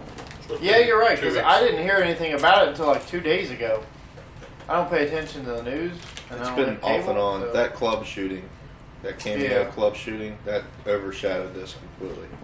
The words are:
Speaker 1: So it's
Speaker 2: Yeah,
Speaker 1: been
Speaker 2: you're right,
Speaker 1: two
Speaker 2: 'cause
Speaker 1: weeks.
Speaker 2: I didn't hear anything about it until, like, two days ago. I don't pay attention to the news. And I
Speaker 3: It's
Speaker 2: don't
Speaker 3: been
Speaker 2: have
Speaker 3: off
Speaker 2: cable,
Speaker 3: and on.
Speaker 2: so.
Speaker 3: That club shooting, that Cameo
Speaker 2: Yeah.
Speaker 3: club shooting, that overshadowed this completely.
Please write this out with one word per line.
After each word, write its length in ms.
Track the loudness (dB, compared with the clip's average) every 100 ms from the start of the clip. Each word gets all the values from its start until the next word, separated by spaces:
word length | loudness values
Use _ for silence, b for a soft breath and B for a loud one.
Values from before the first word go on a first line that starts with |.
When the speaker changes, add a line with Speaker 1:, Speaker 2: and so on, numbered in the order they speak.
| -16 -16 -16 -14 -10
Speaker 1:
So 60 |
it's 80 | -4
Speaker 2:
Yeah, 160 | 4 6
Speaker 1:
been 100 | 8
Speaker 2:
you're 100 | 6
right, 160 | 6 4
Speaker 1:
two 80 | 0
Speaker 2:
'cause 80 |
Speaker 1:
weeks. 120 | 2 6
Speaker 2:
I 140 | 6
didn't 220 | 6 2
hear 140 | 2 2
anything 360 | 2 0 -2
about 280 | 2 6 8
it 40 | 6
until, 160 | 2 2
like, 200 | 2 0
two 120 | -4
days 300 | 0 0 -2
ago. 320 | -4 -2 -2 -4 -18 -20 -20 -20 -18 -18 -12 -2
I 60 |
don't 160 | -2 0
pay 140 | 0 0
attention 380 | -2 -6 -10
to 60 | -8
the 100 | -6
news. 300 | -6 -4 -6 -8 -14 -16 -14
And 80 | -8
I 40 |
Speaker 3:
It's 60 | -4
Speaker 2:
don't 80 | 0
Speaker 3:
been 120 | 0 0
Speaker 2:
have 80 |
Speaker 3:
off 60 | 0
Speaker 2:
cable, 200 | 0 0
Speaker 3:
and 80 | 0
on. 220 | 0 -2
Speaker 2:
so. 100 | -2
Speaker 3:
That 220 | 0 0
club 320 | 0 -2 -2 -4
shooting, 420 | -6 -6 -6 -12 -18 -20 -20 -20 -14
that 160 | -12 -8
Cameo 320 | -6 -2 0 0
Speaker 2:
Yeah. 20 |
Speaker 3:
club 320 | 0 0 0 0
shooting, 420 | -8 -8 -8 -10
that 180 | -4 -4 -6 -8 -2
overshadowed 680 | -2 -2 -4 -4 -4 -6
this 200 | -10 -14 -14 -16 -12
completely. 300 | -12 -12 -14 -16